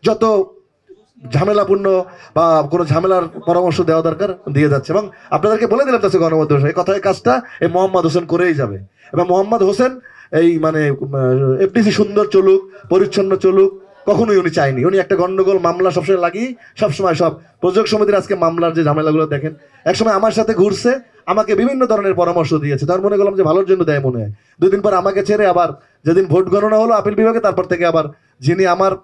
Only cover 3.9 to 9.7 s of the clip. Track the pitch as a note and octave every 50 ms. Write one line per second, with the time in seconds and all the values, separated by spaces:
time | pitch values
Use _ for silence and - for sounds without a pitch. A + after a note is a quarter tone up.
3.9 | D#3+ D#3+ D#3+ E3 D#3 D#3+ G3+ G3 F#3 - - - C#3+ C#3+ D3+ D3 C#3+ C3+ - -
4.9 | D#3+ G3+ G#3+ G3 - - - - - D3 D#3+ G#3+ A3 G#3+ A#3 G#3 G3+ B3+ C#4 C4+
5.9 | B3+ A3+ G3+ F#3+ D#3 F3+ E3+ E3 D#3+ D#3 D3+ D3+ D3 C#3 C#3 D3 D#3+ F3+ F3 -
6.9 | G3 G3+ F#3+ G3 F#3+ - - A#3 B3 B3+ A#3+ - - - - E3 E3 F3+ F#3 G3
7.9 | F#3+ F#3 E3 E3 C#3+ F3 E3+ D3 D#3+ E3+ F3+ F3+ D#3+ C#3 C3 A2 G2+ F#2+ G2 -
8.9 | _ _ _ - - D3+ F3 F3+ F3+ F#3+ G3 G#3 A3+ A#3 G3 F#3+